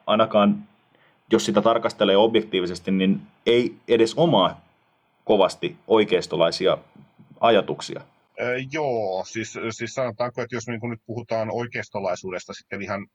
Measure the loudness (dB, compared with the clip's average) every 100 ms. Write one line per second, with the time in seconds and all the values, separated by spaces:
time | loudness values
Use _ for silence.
0 | -2 0 2 4 4 2 -4 _ _ _
1 | _ _ _ 0 2 2 2 2 0 0
2 | 4 6 6 2 0 -2 -4 -6 -2 0
3 | 2 0 -4 _ 2 2 2 -6 0 2
4 | 2 2 2 4 2 0 _ _ _ _
5 | _ _ 0 4 4 2 -8 -8 0 2
6 | 4 0 0 0 0 2 0 0 -4 _
7 | -20 _ -20 -2 2 4 2 -6 -8 -12
8 | -14 _ _ -8 -6 -6 -6 -4 -2 -2
9 | -4 -4 -6 -8 -8 -8 -8 -6 -8 -4
10 | -6 -4 -6 -6 -8 -8 -8 -8 -8 -10
11 | -10 -12 -6 -4 -2 -4 -6 -8 -8 -6
12 | -4 -4 -6 -10 -10 -16 _ -10 -8 -8
13 | -10